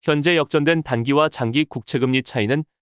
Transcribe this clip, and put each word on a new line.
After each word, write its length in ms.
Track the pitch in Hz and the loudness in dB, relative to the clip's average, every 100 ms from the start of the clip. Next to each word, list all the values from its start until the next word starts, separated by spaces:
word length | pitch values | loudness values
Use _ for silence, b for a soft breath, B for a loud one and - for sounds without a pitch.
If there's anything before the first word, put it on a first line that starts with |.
현재 340 | - 151 147 175 | 0 0 2 2
역전된 460 | 143 160 147 165 | 2 2 2 0
단기와 460 | 156 120 117 139 156 | 0 -4 0 2 2
장기 360 | - 117 127 156 | 0 -2 -2 -2
국채금리 560 | - - 135 127 131 | -6 -6 -2 0 0
차이는 420 | 123 127 107 143 156 _ | -2 -4 0 -2 -4 _